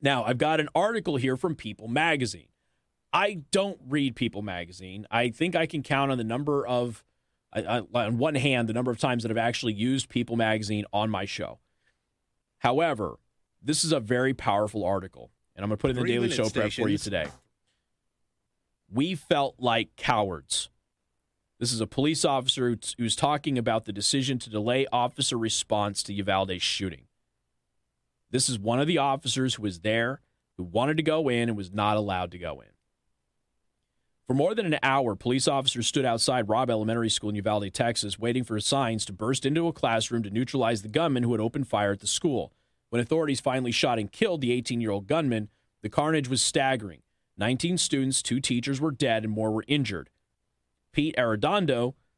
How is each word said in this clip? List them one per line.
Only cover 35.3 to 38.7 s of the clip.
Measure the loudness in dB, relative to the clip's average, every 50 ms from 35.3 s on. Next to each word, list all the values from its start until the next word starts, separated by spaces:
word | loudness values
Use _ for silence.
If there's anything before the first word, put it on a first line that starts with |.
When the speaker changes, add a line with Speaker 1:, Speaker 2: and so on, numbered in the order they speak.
| 0 2 2 2
Speaker 1:
officers | 0 2 0 0 -2 -2 -2
stood | 0 0 0 2
outside | 2 0 2 2 2 2 2 2 2
Robb | 2 2 2 2
Elementary | 0 0 0 0 0 0 0 0
School | 0 -2 -2 -4
in | -4
Uvalde, | -2 0 0 0 0 -2 -2 -2
Texas, | -2 0 0 0 -2 -4 -6 -6 -4
waiting | -2 -2 0 0 -2
for | -2 -2 -2
signs | 0 0